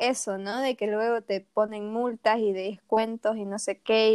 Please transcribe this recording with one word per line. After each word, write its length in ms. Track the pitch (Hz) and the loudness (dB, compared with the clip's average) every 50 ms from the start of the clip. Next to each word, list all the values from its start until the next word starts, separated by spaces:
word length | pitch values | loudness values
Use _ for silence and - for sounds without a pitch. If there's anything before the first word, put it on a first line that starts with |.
eso, 360 | - 247 262 - - 214 196 196 | 0 0 0 0 -4 -6 -6 -6
¿no? 220 | 196 202 226 254 | -4 -6 -4 -2
De 160 | 269 269 254 | -2 -2 -2
que 100 | - 214 214 | -2 -2 -2
luego 340 | 208 214 220 233 233 226 | 0 0 0 0 0 -2
te 180 | 208 - 196 190 | -2 -2 -4 -4
ponen 520 | 196 _ - 214 214 214 214 214 208 208 | -4 _ 0 0 0 0 -2 -8 -8 -6
multas 460 | 220 233 247 247 226 - - 220 220 233 | -4 -2 -2 -2 -2 0 0 2 2 2
y 120 | 220 202 | 2 0
descuentos 840 | 190 190 185 202 202 - _ - 220 202 226 220 226 233 - 214 220 | 0 -2 -4 -6 -8 -8 _ 0 2 2 2 0 -2 -2 -2 -2 -2
y 80 | 220 202 | -2 -4
no 140 | 196 196 226 | -6 -6 -6
sé 200 | - - 196 - | -4 -4 -6 -4
qué, 320 | - - 220 220 220 220 | 0 2 4 6 6 6